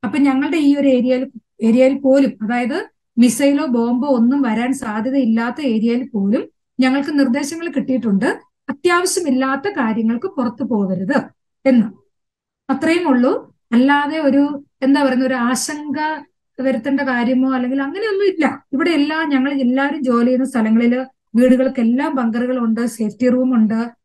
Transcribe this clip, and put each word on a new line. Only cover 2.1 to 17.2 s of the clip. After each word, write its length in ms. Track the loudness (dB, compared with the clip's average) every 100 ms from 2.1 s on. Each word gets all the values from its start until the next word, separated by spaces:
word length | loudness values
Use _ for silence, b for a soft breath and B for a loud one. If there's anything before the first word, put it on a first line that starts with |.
| 4 4 -2
അതായത് 480 | -4 -2 -2 -4 -8 _ _ 2
മിസൈലോ 480 | 2 4 2 2 0
ബോംബോ 420 | 0 0 0 2
ഒന്നും 340 | 2 4 2
വരാൻ 320 | 0 0 -2
സാധ്യതയില്ലാത്ത 880 | -2 -4 -4 -2 0 2 0 -2 -4
ഏരിയയിൽ 480 | -2 0 0 -2 -4
പോലും 360 | -4 0 -2 -4 _ _ _
ഞങ്ങൾക്ക് 400 | 0 0 -2 0
നിർദ്ദേശങ്ങൾ 480 | 0 0 -4 -8 -6
കിട്ടിയിട്ടുണ്ട്, 720 | -6 -2 -2 0 0 0 -4 _ _ -12
അത്യാവശ്യമില്ലാത്ത 1000 | -4 0 0 0 -2 -2 0 0 -2 -4
കാര്യങ്ങൾക്ക് 580 | -4 -2 0 0 -2 -4
പുറത്തു 360 | -4 -6 -4
പോകരുത് 580 | -4 -2 -2 -2 0 -2 -2 _ _ _ 2
എന്ന്. 200 | 4 2 -4 _ _ _ _ _ _ _
അത്രയും 380 | -4 0 0 0
ഉള്ളൂ. 460 | 0 0 -2 -8 _ _
അല്ലാതെ 460 | 2 4 2 0 -2
ഒരു, 480 | 0 2 0 -4 -12 _
എന്താ 220 | 0 2
പറയുന്ന, 220 | 2 0 -2
ഒരു 80 |
ആശങ്ക 880 | -2 -2 -2 -4 -8 -8 -6 -6 -6 -12 _ _ -6
വരുത്തേണ്ട 400 | -4 -4 -2 -2
കാര്യമോ 520 | -2 -2